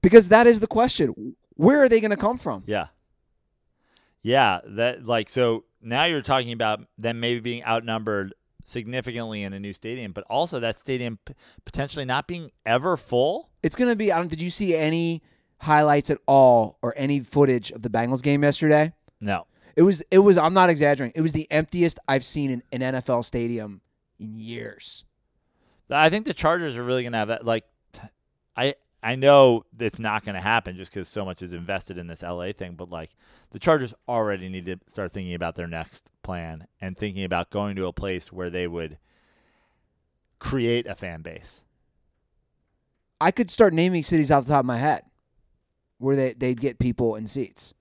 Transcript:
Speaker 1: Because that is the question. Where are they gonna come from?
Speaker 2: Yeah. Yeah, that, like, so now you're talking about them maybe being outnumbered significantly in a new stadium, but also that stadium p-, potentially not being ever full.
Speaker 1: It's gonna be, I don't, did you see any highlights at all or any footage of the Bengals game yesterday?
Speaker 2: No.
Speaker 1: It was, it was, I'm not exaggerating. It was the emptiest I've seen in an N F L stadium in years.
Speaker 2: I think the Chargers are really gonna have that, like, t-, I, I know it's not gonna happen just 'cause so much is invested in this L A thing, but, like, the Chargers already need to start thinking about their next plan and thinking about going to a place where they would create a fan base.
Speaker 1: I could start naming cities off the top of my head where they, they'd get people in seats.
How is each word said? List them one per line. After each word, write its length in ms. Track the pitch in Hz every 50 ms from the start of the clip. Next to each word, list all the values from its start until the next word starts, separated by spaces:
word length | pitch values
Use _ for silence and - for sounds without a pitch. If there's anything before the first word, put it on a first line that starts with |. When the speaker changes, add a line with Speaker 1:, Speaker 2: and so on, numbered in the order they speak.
| -
Speaker 1:
Because 260 | 185 185 233 208 180
that 160 | 208 220 240
is 140 | 240 233 214
the 60 | 202
question. 680 | - - 220 233 254 - - 165 127 - - 107 120 - _ _ _ _
Where 280 | - 147 196 277 294 277
are 60 | 254
they 120 | 233 226
gonna 160 | 214 214 202
come 220 | - - 208 247 247
from? 240 | - 170 120 95 98
Speaker 2:
Yeah. 200 | - 107 101 82 - _ _ _ _ _ _ _ _ _ _ _ _ _ _ _ _ _ _ _ _ _ _ _ _ _ _ _
Yeah, 380 | 107 120 135 131 107 95 87 -
that, 400 | 107 101 101 117 123 123 - 123
like, 220 | 110 120 113 107 -
so 360 | - 131 123 117 113 110 - _ _ _ _
now 220 | 113 117 131 156
you're 180 | 175 170 147 120
talking 300 | - 143 131 123 120 117
about 280 | 113 117 110 107 107 - _ _ -
them 220 | 107 117 117 113
maybe 200 | 117 120 120 120
being 240 | 110 120 120 120 -
outnumbered 720 | 113 113 117 117 117 110 113 107 110 107 101 98 95 - _ _ _ _ _ -
significantly 800 | - - 120 113 107 123 131 117 127 117 120 117 113 107 104 101
in 100 | 98 98
a 80 | 98
new 120 | 98 101 95
stadium, 400 | - _ 110 117 127 120 104 87
but 120 | 101 101 _
also 320 | 110 131 165 170 165 131
that 180 | 117 113 113 -
stadium 400 | _ - 131 127 123 120 113 101 _
p-, 100 | - 135 _ _ _ _ - _
potentially 400 | - - - 175 180 - 151 139
not 220 | 127 127 139 147 -
being 220 | 175 175 165 135 _ _ _
ever 300 | 113 117 127 135 180 180
full. 540 | 147 - - - 123 127 147 180 220 233 _ _ _ -
Speaker 1:
It's 140 | 160 -
gonna 200 | - 247 247 240
be, 140 | 202 220 202 175
I 60 | 165
don't, 100 | 175 175
did 120 | 160 156
you 100 | 165 180
see 240 | 170 - 208 190 165
any 480 | 160 156 151 160 165 170 170 165 160 _ _ _ _ _ _ _ _
highlights 520 | - 151 151 151 151 151 147 147 143 -
at 80 | 156 - _
all 520 | - 139 135 135 127 123 117 110 107 - _ -
or 120 | 120 117
any 240 | - 139 139 143 143
footage 500 | 123 - - 143 143 135 127 120 104 -
of 120 | - 113 107
the 80 | 120
Bengals 320 | 104 113 117 120 131 127 120
game 200 | 143 143 143 143
yesterday? 500 | 143 143 - 165 156 151 151 151 160 - _ _ _ _ _
Speaker 2:
No. 260 | 107 104 98 87 85 _ _ _ _ - _
Speaker 1:
It 60 | - 165
was, 200 | 190 196 151 165 _
it 80 | - 190
was, 180 | 202 202 190 175
I'm 160 | 151 160 185
not 140 | 190 185 180
exaggerating. 420 | 170 147 151 143 143 135 139 117 -
It 80 | 165 160
was 100 | 160 147
the 180 | 156 156 -
emptiest 480 | 156 151 156 - - 175 170 170 - - - -
I've 160 | 135 135 123
seen 260 | - - 151 143 135
in 120 | 127 120 - _ -
an 100 | 123 131
N 120 | 127 131
F 140 | 131 123 -
L 120 | 127 117 120
stadium 580 | - - 123 117 117 117 113 107 104 101 92 _ _ _ _ _ _ _ _
in 180 | 104 110 107
years. 680 | 110 110 113 117 120 113 113 101 - - - - - - _ _ _ _ _ _ _ _ _ _ _ _ _ _ _ _ _
Speaker 2:
I 180 | 135 143 156 160
think 160 | 165 214 220
the 80 | - 180
Chargers 420 | - - 156 165 180 170 156 127
are 80 | 117 123
really 180 | 120 127 127 123
gonna 140 | 120 120 113
have 100 | 107 104
that, 160 | 117 113 -
like, 200 | 117 113 113 _ _ _ _ _ _ _
t-, 80 | - - - _ _ _ _ _ _ _ _ _
I, 180 | - 123 135 139 _ _ _ _ _ -
I 120 | 113 123
know 500 | 131 135 139 143 143 135 131 120 113 98 _ _ 113
it's 200 | 117 110 - -
not 260 | 113 110 107 107 -
gonna 180 | - 101 92 90
happen 340 | 104 113 117 107 - 90
just 160 | 90 95 - -
'cause 160 | 101 92 -
so 160 | - 113 101
much 160 | 92 92 -
is 140 | 92 90 87
invested 420 | 85 87 85 98 95 - - 95
in 100 | 87 87
this 160 | 85 82 - -
L 200 | 85 90 87 87
A 100 | 95 104
thing, 220 | _ 98 90 90
but, 160 | 80 87 87
like, 200 | 87 82 80 76 _ _ _ _ _ _ _ _
the 80 | _ 98
Chargers 360 | - 175 160 151 131 117 - _ _ -
already 400 | 123 117 110 107 101 95 92 92
need 180 | 92 92 87
to 120 | 90 92 92 _ _
start 220 | _ - 101 87 -
thinking 220 | 101 95 90 87
about 220 | 85 85 85 82
their 100 | - 85
next 440 | 85 85 80 80 - _ - _ _ _ _ _
plan 440 | - 92 87 85 82 80 78 85 _ _ _
and 160 | - 92 92
thinking 280 | - - 104 92 98 98
about 260 | 90 90 87 87 _
going 240 | - 104 101 104 101
to 100 | 95 95
a 60 | 90 85
place 380 | - 98 98 92 90 - - -
where 180 | 92 90 90
they 160 | 85 90 90 87
would 300 | 85 85 82 78 76 76 _ _ _ _ _ _ _ _ _ _ _ _ _ _ _ _ _ _ _ _ _ _ _ _ _ _ _ _
create 480 | - - 135 135 117 117 117 120 120
a 80 | - 101
fan 280 | - - 92 85 80 80
base. 400 | 85 80 - - - - - _ _ _ _ _ _ _ _ _ _ _ _ _ _ _ _ _ _ _ _ _ _ _ _ _ _ _ _ _ _ _ _
Speaker 1:
I 100 | 151 170 190
could 180 | - 240 175
start 220 | - - 226 202 165
naming 300 | 160 165 180 185 170 147
cities 260 | - 175 160 151 131
off 140 | 147 139 131
the 60 | 120 147
top 80 | 139
of 60 | 127
my 100 | 127 123 117
head 240 | 127 151 143 87 - _ _ _ _ _ _ _ _ _ _ _ _ _ _ _ _ _ _ _
where 160 | 123 131 139
they, 180 | 139 135 131 113
they'd 260 | 123 127 127 127 117
get 180 | 120 139 120 _
people 380 | 123 123 117 - 123 113 110
in 100 | 110 110
seats. 480 | 107 - 135 127 95 _ - - - - _